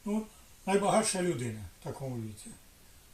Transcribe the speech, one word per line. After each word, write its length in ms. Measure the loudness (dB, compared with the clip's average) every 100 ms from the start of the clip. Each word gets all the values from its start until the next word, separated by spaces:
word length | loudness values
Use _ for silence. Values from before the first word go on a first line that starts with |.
Ну, 220 | -2 -2 -2 -12 -20 -8 2
найбагатша 560 | 4 6 4 4 2
людина 380 | 2 0 -2 -6 -10 -12
в 40 |
такому 320 | -10 -6 -6 -6
віці. 340 | -6 -10 -16 -18 -20 -20 -20 -20 -10